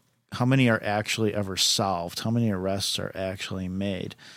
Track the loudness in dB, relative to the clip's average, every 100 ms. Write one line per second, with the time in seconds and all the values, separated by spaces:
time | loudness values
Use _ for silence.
0 | _ _ _ -2 2 6 6 4 2 -2
1 | 0 0 0 0 -2 0 2 2 2 0
2 | -4 -4 0 2 2 0 0 -2 -2 -4
3 | -6 -4 -6 -6 -8 -6 -4 -2 -2 -2
4 | -6 -10 -20